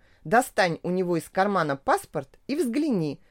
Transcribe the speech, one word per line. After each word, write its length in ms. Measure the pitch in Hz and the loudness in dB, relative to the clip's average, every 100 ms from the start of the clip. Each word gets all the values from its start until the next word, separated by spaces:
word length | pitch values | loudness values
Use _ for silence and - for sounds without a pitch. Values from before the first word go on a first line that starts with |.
| _ _ | _ _
достань 560 | 156 214 269 - 185 160 | 0 2 2 2 0 0
у 60 | - | -2
него 280 | 180 175 170 | -2 0 -2
из 120 | - | -2
кармана 460 | - 196 196 156 139 | -2 0 2 0 -2
паспорт 640 | - 370 - 156 131 - - | 0 0 -2 -10 -10 -12 -6
и 80 | 277 | -2
взгляни 640 | 277 226 311 214 156 139 _ | -2 0 0 0 -2 -6 _